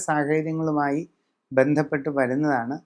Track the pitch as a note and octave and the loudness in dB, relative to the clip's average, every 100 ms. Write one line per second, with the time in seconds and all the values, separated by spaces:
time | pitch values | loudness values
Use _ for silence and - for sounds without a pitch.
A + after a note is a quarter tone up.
0 | E3+ D3+ C#3+ D#3 D#3 D#3+ D#3+ D3+ C#3+ C#3+ | 0 0 0 0 0 -2 -2 0 0 -2
1 | F3 _ _ _ _ C3 C3+ D3+ D3 D3+ | -6 _ _ _ _ 2 4 2 0 -2
2 | C#3 C#3 B2 C3 D3+ C3+ A#2 D3+ | -2 0 0 0 0 0 -2 -6